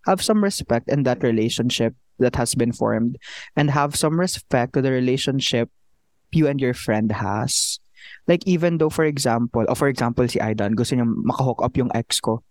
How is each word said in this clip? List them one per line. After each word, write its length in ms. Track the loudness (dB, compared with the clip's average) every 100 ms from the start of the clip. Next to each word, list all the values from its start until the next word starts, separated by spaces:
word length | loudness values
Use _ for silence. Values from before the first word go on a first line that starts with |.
| 2
have 160 | 0
some 220 | 2 2
respect 420 | 2 -2 -2 -2 0
in 140 | 0
that 220 | 2 2
relationship 720 | 2 2 0 0 -2 0 -2 -2 _ 0
that 180 | 0 2
has 180 | 0
been 180 | 0 0
formed 440 | 0 -2 0 -2 -4 -14 -18 -6 -2
and 140 | 2
have 240 | 2 0 0
some 220 | 0 0
respect 560 | -2 -4 -2 0 2
to 80 | 0
the 80 | 0
relationship 800 | 2 0 0 0 -2 0 0 -2 _ _ _ _ _ _
you 160 | 0 2
and 140 | 2
your 140 | -2
friend 360 | -2 -2 0 0
has. 680 | -2 -2 -2 -2 -2 -4 -8 _ -20 -20 -8 0
Like, 200 | 0 2
even 320 | 2 2 2
though, 120 | 0
for 140 | 0
example, 600 | -2 0 0 0 0 0 0
or 60 |
for 140 | 2 0
example, 380 | 0 -2 0 0
si 100 | 0
Aidan, 360 | -2 -2 0
gusto 200 | 0 0
niya 120 | 0 0
makahook 560 | 0 -2 0 -2 0
up 140 | -2 0
yung 140 | -2
ex 260 | -2 -2 -4
ko. 220 | -2 -4 _